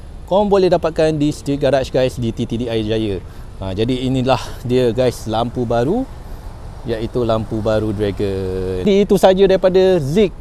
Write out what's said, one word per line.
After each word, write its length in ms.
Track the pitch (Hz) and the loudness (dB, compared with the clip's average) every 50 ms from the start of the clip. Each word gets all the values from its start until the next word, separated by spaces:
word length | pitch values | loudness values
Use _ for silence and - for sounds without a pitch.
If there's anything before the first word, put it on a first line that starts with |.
| - - - - - - | -16 -16 -16 -16 -6 0
korang 160 | 175 196 208 | 0 2 2
boleh 240 | 208 196 202 185 180 | 4 4 4 4 4
dapatkan 480 | 175 170 - 160 156 165 160 156 156 151 | 4 2 2 0 0 2 2 2 2 2
di 160 | 143 151 139 | 0 0 -2
Street 240 | - - 143 143 139 | -2 -4 -4 -2 0
Garage, 320 | 143 131 135 135 135 - | 2 2 2 2 0 0
guys, 240 | - 135 131 127 - | 0 0 0 0 0
di 140 | - 120 117 | -2 -4 -4
T 160 | 117 - 120 | -2 -4 -4
T 100 | 113 123 | -4 -4
D 140 | 113 127 120 | -4 -4 -2
I 160 | 113 113 110 | -2 -2 -2
Jaya. 320 | 107 110 110 110 104 98 87 - - - - - - - | 0 0 0 0 -2 -2 -4 -6 -10 -14 -14 -14 -14 -12
Ha, 160 | - 95 95 95 | -10 -8 -6 -2
jadi 320 | 92 113 120 131 127 131 | -2 0 0 0 -2 -2
inilah 320 | 127 131 131 123 127 127 - - - - - - 120 | -2 0 0 2 2 0 0 0 -6 -10 -10 -4 0
dia, 240 | 123 127 127 120 110 | 2 2 2 2 2
guys, 320 | 123 127 127 117 - - | 2 0 0 0 -2 -6
lampu 400 | 113 107 110 120 120 - 131 123 | -4 -2 -2 -2 -2 -2 -4 -2
baru, 400 | 113 120 117 120 143 196 247 262 - - - - - - - - - - - - - - - - | 0 0 0 0 0 0 -2 -2 -4 -8 -14 -14 -14 -14 -12 -12 -14 -14 -14 -14 -14 -14 -12 -8
iaitu 400 | 113 113 101 113 107 - 127 123 | -6 -6 -4 -4 -4 -2 -2 0
lampu 400 | 113 113 110 110 - 117 110 104 | 0 0 -2 -2 -4 -4 -2 -2
baru 240 | 113 107 110 107 110 | 0 0 0 0 -2
Dragon. 960 | 104 98 107 101 95 - 107 98 92 95 95 92 92 92 92 92 92 92 92 | -2 -2 -2 -2 -2 -2 -2 -2 -2 -4 -4 -4 -4 -4 -4 -4 -4 -2 0
Jadi 240 | - 196 196 202 190 | 2 4 4 4 4
itu 80 | 208 | 4
saja 320 | 185 - 190 190 185 196 190 | 6 6 6 6 6 4 4
daripada 480 | 190 185 - 185 175 185 185 190 185 | 4 4 2 2 4 4 4 4 4
Zik 320 | 180 143 127 151 208 214 170 - - | 2 0 0 2 2 2 2 0 -6